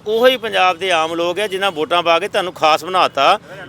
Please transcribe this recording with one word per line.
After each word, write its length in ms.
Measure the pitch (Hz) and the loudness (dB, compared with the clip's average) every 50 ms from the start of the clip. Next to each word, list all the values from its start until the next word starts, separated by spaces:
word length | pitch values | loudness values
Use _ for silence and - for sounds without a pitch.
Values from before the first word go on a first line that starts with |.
| 214 | 0
ਉਹੀ 300 | 214 220 226 247 262 262 | -2 0 2 2 2 2
ਪੰਜਾਬ 400 | 214 226 220 196 185 185 185 175 | 0 -2 -2 0 0 2 0 0
ਦੇ 140 | 165 190 185 | -2 -2 0
ਆਮ 220 | 175 160 160 160 170 | 0 0 0 -2 -2
ਲੋਕ 260 | 170 170 175 175 190 | -2 -2 -2 -2 -4
ਆ 80 | 214 | -4
ਜਿਨ੍ਹਾਂ 240 | 196 190 185 196 196 | -4 -4 -4 -4 -2
ਵੋਟਾਂ 320 | 170 147 156 156 170 175 165 | -2 -4 -2 0 0 2 2
ਪਾ 160 | 165 165 170 | 2 2 2
ਕੇ 80 | 190 | 0
ਤੁਹਾਨੂੰ 260 | 202 - 202 175 180 - | -2 -4 -4 -4 -4 -4
ਖਾਸ 320 | - 156 151 156 143 151 | 0 2 2 2 2 0
ਬਣਾਤਾ। 540 | 180 185 180 151 127 - 139 139 165 196 214 - 160 185 196 180 | -2 0 0 0 0 2 2 2 2 2 0 -2 -10 -18 -18 -18